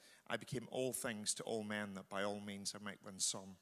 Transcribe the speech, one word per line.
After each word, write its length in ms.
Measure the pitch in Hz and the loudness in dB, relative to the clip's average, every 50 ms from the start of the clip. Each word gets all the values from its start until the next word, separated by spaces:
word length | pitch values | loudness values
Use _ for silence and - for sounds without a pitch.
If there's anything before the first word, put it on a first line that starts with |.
| - - - - - - | -20 -20 -20 -14 -2 -2
"I 100 | - 113 | -2 -2
became 320 | - - - 123 117 - | 0 -2 -2 -2 -2 0
all 220 | - 127 131 131 120 | 2 2 4 4 2
things 400 | - - 127 110 104 104 - - | 2 0 0 0 2 2 0 0
to 100 | - - | 0 0
all 200 | - 113 110 107 | 2 2 2 2
men 320 | 104 107 107 107 101 98 | 2 2 0 0 0 -2
that 120 | 95 95 - | -6 -6 -2
by 160 | 101 98 101 | 2 2 4
all 160 | 104 101 104 | 4 2 0
means 340 | 101 104 101 98 98 - - | -2 -4 -4 -2 -2 -4 -4
I 40 | 104 | -4
might 260 | 104 101 92 - - | -4 -6 -6 -6 -8
win 160 | 104 95 95 | -10 -2 2
some." 380 | - - - 214 95 98 95 - | 2 2 2 0 -4 -8 -12 -14